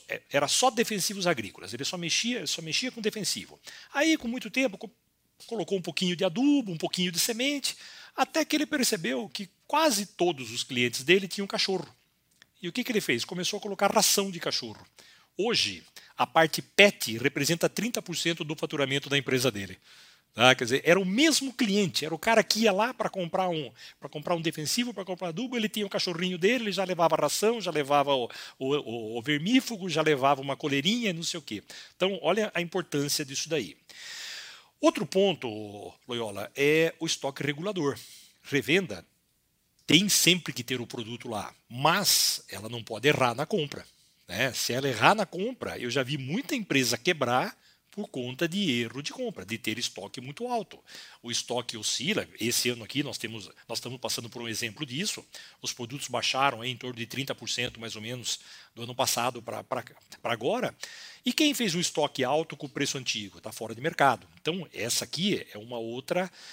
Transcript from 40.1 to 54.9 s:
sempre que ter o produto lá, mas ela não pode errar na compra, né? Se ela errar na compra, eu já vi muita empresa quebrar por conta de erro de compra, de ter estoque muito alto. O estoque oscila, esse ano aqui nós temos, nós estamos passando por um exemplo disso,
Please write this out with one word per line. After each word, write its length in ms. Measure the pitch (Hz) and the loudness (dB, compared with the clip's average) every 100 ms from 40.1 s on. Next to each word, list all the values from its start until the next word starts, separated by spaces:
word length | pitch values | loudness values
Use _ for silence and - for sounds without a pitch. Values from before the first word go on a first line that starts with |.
sempre 420 | - - 180 - | 4 6 4 0
que 100 | - | -8
ter 200 | 120 127 | -6 -6
o 40 | 113 | -6
produto 420 | 120 107 120 123 | -8 -8 -10 -8
lá, 220 | 107 92 - _ | -6 -8 -12 _
mas 800 | 120 147 180 185 - - - - | 2 4 4 4 4 4 0 -8
ela 180 | - 107 | -12 -10
não 160 | 117 | -10
pode 240 | 107 110 127 | -8 2 4
errar 260 | 147 127 | 6 4
na 120 | 117 151 | 0 -2
compra, 400 | 208 147 - - _ _ _ _ | -2 -2 -8 -14 _ _ _ _
né? 240 | 95 131 | 0 0
Se 220 | 107 - | 0 -2
ela 120 | 120 139 | 0 0
errar 280 | 113 135 | 4 6
na 100 | 214 | 6
compra, 540 | 196 165 208 262 - 110 | 2 -2 -4 -4 -8 -6
eu 120 | 120 | -2
já 120 | 123 | -2
vi 160 | 127 147 | 0 -2
muita 360 | 131 185 277 | -4 -6 -4
empresa 440 | 277 202 139 123 123 | -6 0 2 2 0
quebrar 580 | - 170 123 123 185 - _ _ _ - | 0 0 2 2 0 -6 _ _ _ -12
por 120 | 208 | -10
conta 380 | - 123 127 170 | -8 -8 -2 -2
de 360 | 185 196 120 | 0 0 0
erro 200 | 117 117 | 0 -6
de 80 | 151 | -10
compra, 360 | - 247 165 92 | -8 -8 -8 -8
de 100 | 110 | -6
ter 220 | - 107 | -4 -4
estoque 420 | 117 - 98 - | -6 -8 -12 -12
muito 260 | 127 143 240 | -14 -10 -4
alto. 320 | 247 196 - _ - - - | -4 -4 -14 _ -20 -20 -16
O 80 | 117 | -6
estoque 480 | 117 - 123 120 110 | -6 -2 -4 -4 -6
oscila, 500 | 107 - 143 196 92 - | -4 -2 0 0 -2 -4
esse 300 | 113 117 120 | -2 2 0
ano 160 | 120 | -2
aqui 180 | 107 135 | -4 -4
nós 140 | 143 110 | -4 -6
temos, 320 | 110 113 95 - - | -8 -10 -14 -20 -10
nós 120 | 117 | -8
estamos 200 | 127 123 | -8 -8
passando 300 | 113 - 117 | -6 -6 -6
por 140 | 120 | -10
um 60 | 117 | -8
exemplo 360 | 107 117 101 | -4 -6 -6
disso, 400 | 147 | -8